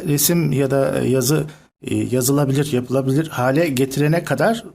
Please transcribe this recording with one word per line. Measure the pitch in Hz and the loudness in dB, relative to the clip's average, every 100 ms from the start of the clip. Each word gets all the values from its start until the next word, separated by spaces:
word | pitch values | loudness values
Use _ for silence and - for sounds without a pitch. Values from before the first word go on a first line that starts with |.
| - | -2
resim | 143 - 170 151 | 0 0 0 0
ya | 135 135 | 0 0
da | 139 139 135 120 | 2 0 0 0
yazı, | 131 123 151 151 - _ _ | 0 2 0 -2 -10 _ _
e, | - 107 | -6 -4
yazılabilir, | 110 123 131 143 139 135 147 | 0 0 2 2 2 0 0
yapılabilir | 127 123 131 135 135 160 | -2 -2 -2 0 0 -2
hale | - 123 139 170 | -2 0 2 0
getirene | 131 131 143 147 165 | 0 0 0 2 0
kadar | 170 143 180 226 - | 0 0 0 0 -6